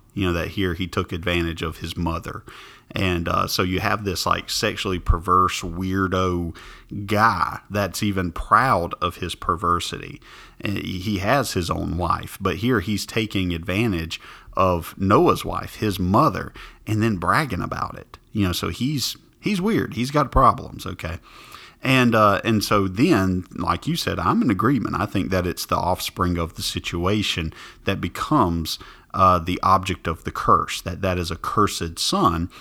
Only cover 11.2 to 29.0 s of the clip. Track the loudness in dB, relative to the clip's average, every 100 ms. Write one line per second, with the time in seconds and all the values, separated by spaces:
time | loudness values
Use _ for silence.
11.2 | 2 2 2 -2 -2 -2 -2 -2 -2 -2
12.2 | -6 -4 -2 0 2 2 0 -2 -2 -2
13.2 | -2 0 -2 -2 -2 0 0 0 -4 -8
14.2 | -14 -20 -6 0 2 2 -2 -2 4 6
15.2 | 6 2 -2 -6 -8 -2 -2 0 2 4
16.2 | 4 0 -6 -12 -20 -14 -4 0 2 2
17.2 | 2 2 0 -4 -4 -4 -6 -8 -16 -20
18.2 | _ 0 0 0 -4 -2 -2 -2 -4 -6
19.2 | _ _ -2 0 2 0 0 -2 -2 0
20.2 | 2 4 4 4 -4 -10 -10 -8 -8 -8
21.2 | -12 -20 -20 -20 -20 -6 2 4 6 6
22.2 | 6 4 2 0 2 2 2 2 4 4
23.2 | 4 0 -2 -4 -2 -2 -2 -2 -2 0
24.2 | 2 2 4 4 4 2 0 -2 -2 -2
25.2 | 0 0 0 -4 -2 -2 0 -2 -4 -2
26.2 | 0 0 -2 -4 -6 -6 -4 -2 0 2
27.2 | 0 -2 -4 -8 -16 -8 -4 -2 -4 -6
28.2 | 0 2 2 0 -2 -8 -12 -20